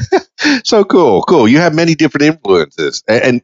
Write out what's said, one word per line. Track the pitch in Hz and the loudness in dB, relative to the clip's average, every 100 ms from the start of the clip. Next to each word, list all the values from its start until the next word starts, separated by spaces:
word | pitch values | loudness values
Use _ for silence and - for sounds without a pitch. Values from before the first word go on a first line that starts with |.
| - 381 - - 302 262 | -4 -4 -4 -6 -2 -2
So | - 220 | 0 0
cool, | 196 185 143 92 | 2 2 2 2
cool. | - 170 214 | 0 2 4
You | 220 | 2
have | 175 | 2
many | 156 170 | 0 0
different | 156 156 143 | 0 -2 0
influences. | 147 160 101 90 73 - 73 - - | -2 -2 0 0 -2 -6 -6 -6 -4
A-, | 113 | -2
and, | 127 120 | 0 -2